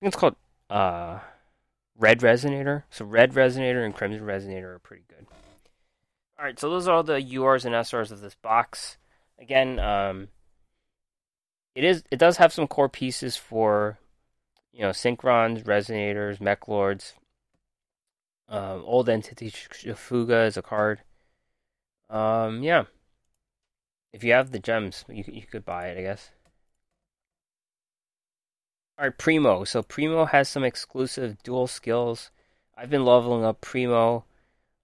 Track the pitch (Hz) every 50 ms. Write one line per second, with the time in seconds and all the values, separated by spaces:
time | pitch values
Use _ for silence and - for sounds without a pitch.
0 | 202 196 - - - 147 - _ _ _ _ _ _ - 101 104 95 90 87 85
1 | 87 85 82 - - - - _ _ _ _ _ _ _ _ _ _ _ _ 110
2 | 110 107 117 117 123 113 120 123 139 143 139 139 139 143 143 147 - _ - -
3 | 110 104 110 117 123 131 131 135 131 127 127 131 131 127 123 123 117 104 98 -
4 | 107 101 107 107 107 104 98 98 98 98 95 92 92 92 90 87 _ - 95 90
5 | 87 _ 82 80 - _ - - - _ _ _ _ _ _ _ _ _ _ _
6 | _ _ _ _ _ _ _ - 147 135 120 - 147 151 175 180 175 185 170 165
7 | 160 160 151 139 139 127 127 131 131 135 135 127 127 120 117 117 113 - - 117
8 | 110 104 107 101 104 98 - _ - 110 110 117 117 - - - - - - _
9 | _ _ _ _ _ _ _ _ 120 117 135 135 131 127 127 107 95 104 101 101
10 | 98 98 95 95 98 - _ _ _ _ _ _ _ _ _ _ _ _ _ _
11 | _ _ _ _ _ _ _ _ _ _ _ _ _ _ - 127 147 180 185 160
12 | - - 139 127 165 175 175 - 175 160 - 170 151 - - 147 139 131 - -
13 | 131 127 120 - 131 123 - - - - 113 110 110 107 104 104 107 104 104 _
14 | _ _ _ _ _ _ _ _ _ _ _ _ _ _ _ 120 107 95 92 -
15 | - 120 123 - - 131 120 117 113 113 117 110 110 104 104 104 101 - 113 104
16 | 104 104 101 104 104 104 101 98 104 98 101 - - - 104 101 98 98 98 98
17 | - - - _ _ _ _ _ _ _ _ _ _ _ _ _ _ _ _ _
18 | _ _ _ _ _ _ _ _ _ - 107 101 98 95 95 92 - - 120 127
19 | 120 123 113 110 - - - - 117 107 - - - - - - - 113 110 -
20 | - - 123 120 117 117 120 117 113 110 - 101 - - 110 107 104 107 104 -
21 | _ _ _ _ _ _ _ _ _ _ _ _ _ _ _ _ _ _ _ _
22 | _ - 110 110 110 110 113 113 113 110 110 117 139 160 175 147 104 - _ _
23 | _ _ _ _ _ _ _ _ _ _ _ _ _ _ _ _ _ _ _ _
24 | _ _ - 104 113 117 117 131 131 131 123 98 - 113 113 110 104 92 - -
25 | - - 113 104 98 - - 110 - - - 104 - - 87 90 87 90 87 92
26 | 92 95 101 - - - _ _ _ _ _ _ _ _ _ _ _ _ _ _
27 | _ _ _ _ _ _ _ _ _ _ _ _ _ _ _ _ _ _ _ _
28 | _ _ _ _ _ _ _ _ _ _ _ _ _ _ _ _ _ _ _ -
29 | 143 135 - - - 160 160 156 143 117 95 90 101 - - 117 - - - -
30 | 151 156 165 165 160 151 - 143 135 - - 143 131 123 - - - _ - 131
31 | 131 123 - 139 127 113 104 - - 120 127 127 127 123 - - - 113 113 120
32 | 120 120 117 - - - _ _ _ _ _ _ _ _ _ 110 123 139 147 139
33 | 127 123 123 123 117 123 120 117 110 113 110 - - - - 127 123 123 120 117
34 | 113 117 120 117 - _ _ _ _ _ _ _ _ _ _ _